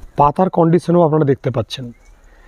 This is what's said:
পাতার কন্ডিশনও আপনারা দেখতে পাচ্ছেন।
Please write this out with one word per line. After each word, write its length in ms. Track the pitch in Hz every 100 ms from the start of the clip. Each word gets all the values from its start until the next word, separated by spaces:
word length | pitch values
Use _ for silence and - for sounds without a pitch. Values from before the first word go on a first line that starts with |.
| - -
পাতার 300 | 147 165 185 -
কন্ডিশনও 440 | 165 170 - 175 160
আপনারা 180 | 156 139
দেখতে 160 | 127 135 117
পাচ্ছেন। 280 | 104 - 120 - _ - - _